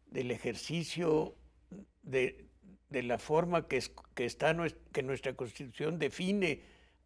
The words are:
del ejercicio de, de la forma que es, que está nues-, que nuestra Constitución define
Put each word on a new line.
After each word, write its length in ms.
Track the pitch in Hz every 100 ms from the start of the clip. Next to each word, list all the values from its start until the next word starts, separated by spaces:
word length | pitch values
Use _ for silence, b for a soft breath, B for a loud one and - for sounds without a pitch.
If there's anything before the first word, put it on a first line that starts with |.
| -
del 240 | 135 123
ejercicio 1040 | 113 127 101 - 165 156 165 170 156 - - - _ - 190 - _
de, 460 | 156 131 127 - - _ - - -
de 140 | 135
la 160 | 123 117
forma 480 | - 156 175 170 -
que 100 | 131
es, 160 | - - - -
que 100 | 120
está 280 | - 147
nues-, 220 | 165 160 - -
que 120 | -
nuestra 320 | 131 127 135 127
Constitución 640 | 123 - 135 - 151 170
define 640 | 147 - 185 202 175 139 b b b b